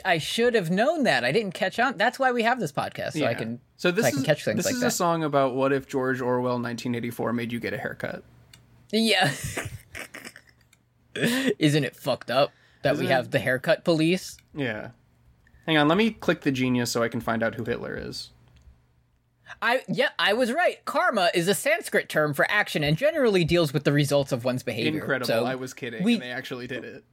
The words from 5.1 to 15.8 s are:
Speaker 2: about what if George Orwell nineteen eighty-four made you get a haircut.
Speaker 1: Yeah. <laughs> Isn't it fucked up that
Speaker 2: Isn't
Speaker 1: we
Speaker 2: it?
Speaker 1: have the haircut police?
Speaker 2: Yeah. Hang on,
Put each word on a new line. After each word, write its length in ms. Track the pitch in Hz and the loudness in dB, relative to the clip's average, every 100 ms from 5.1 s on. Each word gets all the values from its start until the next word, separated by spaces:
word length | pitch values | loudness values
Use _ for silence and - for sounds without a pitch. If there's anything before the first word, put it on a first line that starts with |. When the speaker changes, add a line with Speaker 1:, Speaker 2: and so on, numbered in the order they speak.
| 165 151 | 0 2
Speaker 2:
about 300 | 143 135 131 | 2 2 2
what 180 | 135 | 2
if 140 | 139 135 | 0 0
George 320 | 139 131 131 | -2 -2 0
Orwell 360 | 123 123 123 123 | 0 0 0 -2
nineteen 360 | 120 117 127 120 | -4 -6 -4 -4
eighty-four 380 | 120 123 123 | -4 -4 -2
made 180 | 117 117 | -2 -4
you 80 | 117 | -4
get 140 | 98 | -4
a 40 | 101 | -6
haircut. 440 | - - - - - - _ - _ _ - | -8 -8 -8 -10 -14 -20 _ -20 _ _ -4
Speaker 1:
Yeah. 400 | 214 226 185 156 131 | 0 2 2 0 -2
<laughs> 1800 | - - - - - - - - - - _ _ _ _ _ _ _ 110 | -8 -8 -10 -14 -16 -16 -16 -16 -18 -20 _ _ _ _ _ _ _ -4
Isn't 680 | 170 254 269 - 151 147 | 0 0 0 2 2 2
it 120 | 123 - | -2 -6
fucked 340 | 143 - - | -4 -4 -2
up 220 | 127 143 _ _ _ | 0 0 _ _ _
that 100 | 135 | -2
Speaker 2:
Isn't 120 | 147 131 | 0 2
Speaker 1:
we 60 | |
Speaker 2:
it? 40 | 131 | 0
Speaker 1:
have 160 | 117 | 2
the 80 | 135 | -2
haircut 440 | - 127 170 151 | 0 -2 0 0
police? 540 | - 160 160 185 - - _ | 2 2 4 0 -4 -18 _
Speaker 2:
Yeah. 360 | 151 127 107 113 - _ _ _ _ _ _ - | -6 -4 -4 -10 -16 _ _ _ _ _ _ 0
Hang 120 | |
on, 100 | 156 | 4